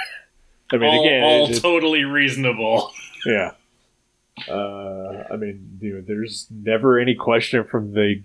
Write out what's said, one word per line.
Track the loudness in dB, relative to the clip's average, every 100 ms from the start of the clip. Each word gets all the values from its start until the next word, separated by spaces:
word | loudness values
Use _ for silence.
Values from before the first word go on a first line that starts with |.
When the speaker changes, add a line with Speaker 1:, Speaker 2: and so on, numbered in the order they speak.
| -10 -14 -20 _ _ _ -2
Speaker 1:
I | 2
mean, | 4
Speaker 2:
All, | 4 4
Speaker 1:
again, | 4 4
Speaker 2:
all | 4 4
Speaker 1:
it, | 2
it |
Speaker 2:
totally | 2 2 2 0 0
reasonable. | 2 0 2 -2 0 0 0 0 -10 -20
<laughs> | -8 -2
Speaker 1:
Yeah. | 0 0 -6 _ _ _ _ _ _ _ -16 -8
Uh, | -6 -6 -8 -10 -10 -12 -12 -10
I | -8
mean, | -8 -10 -16 -12
you | -10 -10
know, | -8
there's | -8 -8 -10 -14
never | -8 -2 2 4 4
any | 4 0
question | 2 2 2 -2 -2
from | -4 -2
the | 0 2 2